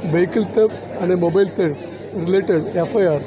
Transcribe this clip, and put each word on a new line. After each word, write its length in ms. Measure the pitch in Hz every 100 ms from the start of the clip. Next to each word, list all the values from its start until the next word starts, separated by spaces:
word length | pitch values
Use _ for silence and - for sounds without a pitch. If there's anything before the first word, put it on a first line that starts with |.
| 165
vehicle 320 | 165 180 226 208
theft 480 | - 214 - - -
અને 120 | 180 185
mobile 260 | 170 185 196 -
theft 240 | 170 143 - - - 202
related 580 | 165 190 170 170 127 180
એફ 120 | 165 -
આઈ 80 | 185
આર 60 | 147